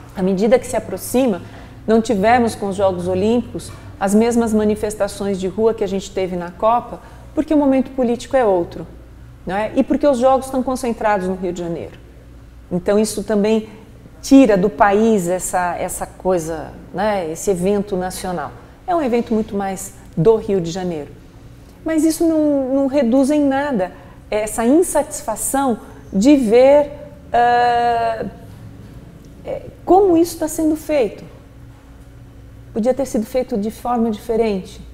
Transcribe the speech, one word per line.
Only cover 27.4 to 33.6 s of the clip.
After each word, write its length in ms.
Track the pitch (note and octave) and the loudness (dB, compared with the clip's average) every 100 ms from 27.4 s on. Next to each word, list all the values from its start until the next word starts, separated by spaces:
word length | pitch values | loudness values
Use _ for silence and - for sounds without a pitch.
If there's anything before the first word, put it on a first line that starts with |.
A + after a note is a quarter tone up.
| A#3+ A#3+ A#3+ A#3+ A#3+ A#3 A3+ A3 F#3+ - - - - - - - - - - - - | 4 4 2 2 0 0 -2 -4 -8 -12 -20 -18 -18 -18 -20 -20 -20 -20 -20 -18 -12
é, 160 | - - - - | -12 -12 -10 4
como 300 | F#4 G4+ E4 | 4 6 4
isso 200 | F4 - | 2 -2
tá 100 | D#4 | -6
sendo 280 | - D#4 D4+ | -2 0 0
feito. 480 | - D4+ G#3 - - - - - - - - - - - - - - - - | -2 0 0 -4 -20 -20 -20 -20 -20 -20 -20 -20 -20 -20 -20 -20 -20 -20 -10
Podia 200 | A3+ A#3 | -2 0
ter 120 | B3+ C4 | 0 -2
sido 200 | B3+ A3 | -4 -2
feito 320 | B3+ B3 | -4 -2
de 120 | A3 | -4